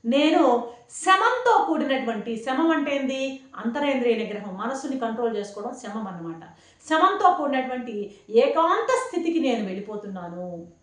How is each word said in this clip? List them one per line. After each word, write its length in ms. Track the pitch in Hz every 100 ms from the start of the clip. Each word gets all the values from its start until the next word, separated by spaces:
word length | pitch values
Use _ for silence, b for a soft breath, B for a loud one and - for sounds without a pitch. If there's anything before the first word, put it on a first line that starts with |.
నేను 640 | 226 277 302 349 285 - - B B
శమంతో 720 | - 370 381 466 494 494 415
కూడినటువంటి, 800 | 403 294 262 254 226 214 233 220 269
శమం 240 | 262 330
అంటే 260 | 302 285 277
ఏంది? 440 | 262 269 269 269 - -
అంతరేంద్రియ 600 | 226 277 285 254 240 214
నిగ్రహం, 400 | 196 202 202 185
మనస్సుని 420 | 233 269 285 254
కంట్రోల్ 380 | 226 226 233 208
చేసుకోవడం 380 | 202 208 226
శమం 340 | - 208 214 202
అన్నమాట. 400 | 170 165 165 - b b b -
శమంతో 440 | 320 370 403 381
కూడినటువంటి 840 | 320 277 262 254 254 233 208 202 - -
ఏకాంత 580 | 220 269 320 359 403 494 494 523
స్థితికి 320 | 359 330 330
నేను 240 | 254 226
వెళ్ళిపోతున్నాను. 1000 | 196 190 208 208 202 190 175 175 180 170 170 _